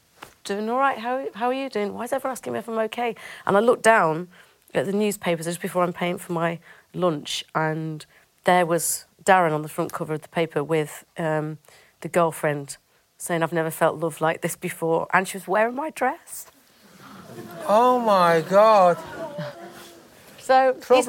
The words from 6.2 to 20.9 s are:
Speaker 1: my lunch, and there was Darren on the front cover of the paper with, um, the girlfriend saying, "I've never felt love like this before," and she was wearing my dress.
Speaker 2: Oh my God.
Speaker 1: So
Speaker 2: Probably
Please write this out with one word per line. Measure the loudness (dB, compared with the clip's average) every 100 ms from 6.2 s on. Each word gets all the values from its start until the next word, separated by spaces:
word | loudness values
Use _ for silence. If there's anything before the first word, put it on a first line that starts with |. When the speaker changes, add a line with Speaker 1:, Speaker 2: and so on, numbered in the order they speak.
| -6
Speaker 1:
my | -4 -4 -4 -12 -20 _
lunch, | -4 -2 -2 -6 -10 -6
and | -4 -2 -4 -6 -10 -14 _ _ _
there | 2 2 2
was | 0 -2 -6 -10 _
Darren | 2 4 4
on | 0
the | -4
front | -6 -6
cover | -6 -6
of | -8
the | -6
paper | -4 -4 -4
with, | -2 -2 -2 -8 -16 -6
um, | -2 -2 -4 -10 _ -20 _ _
the | -4
girlfriend | 0 0 0 -2 -2 -8 -16 _ _ _ -14
saying, | -4 -2
"I've | 0
never | -2 -2
felt | 0 0 0
love | -4 -2
like | -2 -2
this | -6 -6
before," | -10 -6 -2 -2 0
and | 0 0
she | -6
was | -2
wearing | 0 0
my | -2 -8
dress. | -4 -4 -4 -10 -18 -18 _ _ _ _ -20 -20 -20 -20 -18 -16 -8 2
Speaker 2:
Oh | 4 4 4
my | 4 4 6 4 4
God. | 6 8 8 6 4 -4 -12 -10 -8 -10 -12 -18 -20 -20 -20 -20 -20 -20 -8
Speaker 1:
So | 2 4 4 2
Speaker 2:
Probably | 2